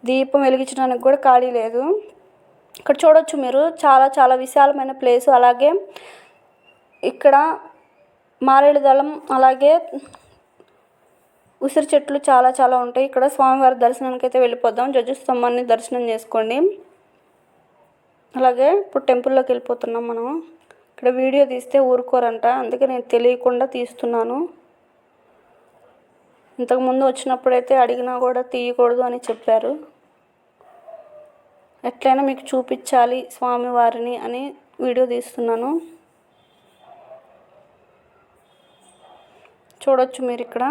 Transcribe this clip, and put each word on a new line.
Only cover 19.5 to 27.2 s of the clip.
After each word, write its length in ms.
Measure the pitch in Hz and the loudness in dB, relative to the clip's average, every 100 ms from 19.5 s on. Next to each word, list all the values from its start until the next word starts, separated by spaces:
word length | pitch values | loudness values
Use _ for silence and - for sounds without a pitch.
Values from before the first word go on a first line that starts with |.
వెళ్ళిపోతున్నాం 560 | 247 247 240 240 226 233 | -4 -4 -8 -6 -6 -6
మనం. 300 | 233 240 311 330 _ _ | -8 -6 -8 -12 _ _
ఇక్కడ 400 | _ _ - 254 | _ _ -6 -4
వీడియో 360 | 254 262 269 277 | -2 0 2 0
తీస్తే 340 | 247 247 277 | -2 -2 0
ఊరుకోరంట, 680 | 262 247 247 254 240 226 226 | 2 0 0 -2 0 -2 -2
అందుకే 400 | 262 240 247 269 | -2 -4 -2 -2
నేను 160 | 254 | -4
తెలియకుండా 640 | 240 240 240 247 247 247 262 | -2 0 2 0 -2 -2 -4
తీస్తున్నాను. 840 | 254 240 - 240 233 226 254 349 - _ _ _ _ _ _ _ _ _ _ _ _ _ _ _ _ _ _ _ - | -4 -10 -8 -6 -4 -4 -4 -8 -12 _ _ _ _ _ _ _ _ _ _ _ _ _ _ _ _ _ _ _ -12
ఇంతకుముందు 460 | 247 254 254 254 269 | -4 -2 0 0 -2
వచ్చినప్పుడైతే 720 | 262 | -4